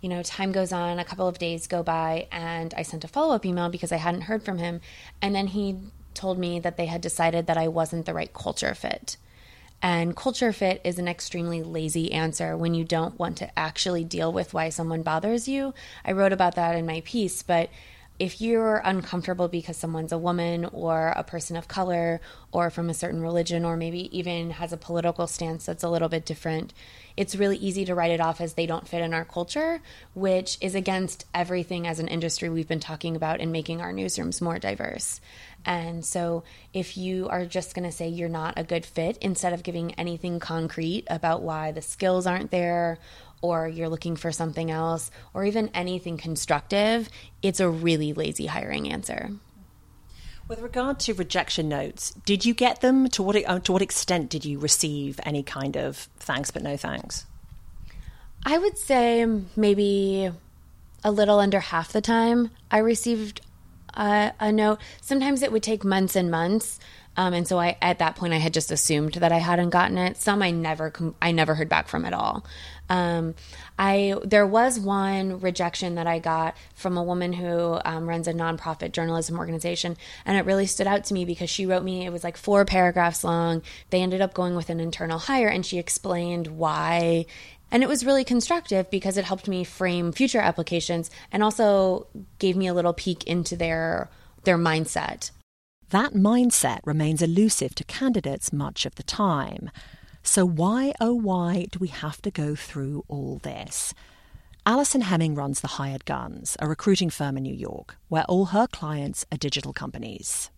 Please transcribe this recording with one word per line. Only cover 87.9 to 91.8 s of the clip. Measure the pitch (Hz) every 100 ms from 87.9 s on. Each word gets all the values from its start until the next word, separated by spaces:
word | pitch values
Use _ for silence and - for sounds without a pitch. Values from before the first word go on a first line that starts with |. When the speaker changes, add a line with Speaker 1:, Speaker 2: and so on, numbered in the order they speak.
| 277 240
Speaker 1:
really | 277
constructive | 254 247 - 339 - 190 185
because | 190 196 190
it | 185
helped | 190 -
me | 185 175
frame | - 180 175 170
future | 160 269 233
applications | 185 165 165 170 - 170 165 - -
and | 196
also | 214 214 214 196